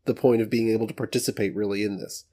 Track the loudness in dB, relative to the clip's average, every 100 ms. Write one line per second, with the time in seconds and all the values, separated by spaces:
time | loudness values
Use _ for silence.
0 | -4 2 4 4 2 0 2 2 0 -4
1 | -4 -2 -2 -2 -2 -2 -2 0 -2 -4
2 | -10 -14 -18